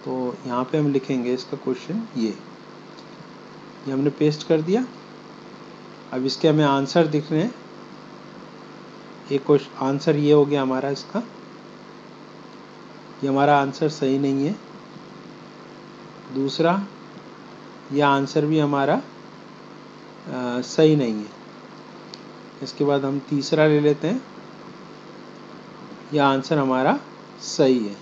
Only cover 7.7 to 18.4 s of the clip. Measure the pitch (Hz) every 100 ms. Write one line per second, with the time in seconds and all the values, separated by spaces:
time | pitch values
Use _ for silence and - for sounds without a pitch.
7.7 | - - - - - - - - - -
8.7 | - - - - - - 139 - 143 -
9.7 | - 135 139 165 147 147 147 143 143 131
10.7 | 131 139 139 - 208 233 - - - -
11.7 | - - - - - - - - - -
12.7 | - - - - - 139 135 143 143 139
13.7 | 135 156 151 135 139 139 135 143 208 -
14.7 | - - - - - - 50 - - -
15.7 | - - - - - - 131 139 135 165
16.7 | 190 202 - - - - - - - -
17.7 | - - 139 143 139 139 160